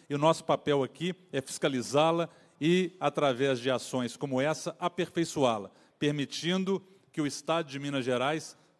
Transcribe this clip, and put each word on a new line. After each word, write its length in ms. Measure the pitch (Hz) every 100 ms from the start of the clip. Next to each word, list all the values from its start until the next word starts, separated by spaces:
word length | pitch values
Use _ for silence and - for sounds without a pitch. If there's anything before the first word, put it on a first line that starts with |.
| -
e 60 |
o 60 | 143
nosso 240 | 156 160
papel 400 | - 139 147 143
aqui 320 | 127 - 175 175 -
é 100 | 139
fiscalizá-la 880 | - - 156 131 101 139 160 170 165 - _ -
e, 360 | 151 180 175 -
através 600 | 143 147 143 120 139 123
de 100 | 127
ações 480 | 123 - 127 120 -
como 240 | 143 131
essa, 340 | 147 151 175 -
aperfeiçoá-la, 920 | 175 - 165 175 165 156 127 110 98 _ _ -
permitindo 840 | 147 147 131 - 165 185 190 190 - - _
que 100 | -
o 60 | 143
Estado 400 | - - 165 147
de 120 | 139
Minas 260 | 143 139 123
Gerais 520 | 123 131 160 - - _